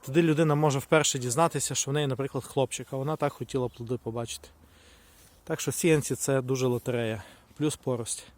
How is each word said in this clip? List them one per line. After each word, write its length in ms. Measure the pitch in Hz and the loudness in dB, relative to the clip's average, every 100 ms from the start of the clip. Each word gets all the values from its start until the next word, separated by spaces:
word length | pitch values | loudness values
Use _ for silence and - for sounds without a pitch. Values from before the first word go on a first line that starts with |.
| - | 2
Тоді 160 | 143 | 2
людина 320 | 165 151 160 | 4 4 4
може 240 | 147 156 135 | 4 4 2
вперше 400 | - 160 147 139 | 4 4 4 0
дізнатися, 560 | 123 120 170 147 - | -2 2 2 2 -4
що 160 | 135 - | -4 -2
в 40 | |
неї, 120 | 143 143 | 0 0
наприклад, 380 | 123 135 139 | -2 -4 -6
хлопчик, 440 | - - 127 - 127 | -4 0 0 -2 -8
а 60 | 135 | -6
вона 200 | 139 156 | -4 -2
так 160 | 143 | -2
хотіла 360 | - 123 139 123 | -4 -6 -2 -4
плоди 280 | - 117 123 | -6 -6 -6
побачити. 520 | - 117 117 - - - - - - - - - - _ | -6 -6 -8 -10 -14 -20 -20 -20 -20 -20 -20 -20 -20 _
Так 160 | - 160 | -8 -6
що 120 | - | -4
сіянці — 420 | - 175 156 - 127 | 0 4 4 2 -4
це 260 | - 135 | 0 0
дуже 240 | 127 131 131 | 0 0 0
лотерея, 560 | 120 - 120 117 110 - - _ - | 0 -2 -2 -2 -4 -10 -20 _ -4
плюс 200 | 151 - | -4 -2
порость. 480 | - 123 113 - - | -4 -4 -6 -10 -12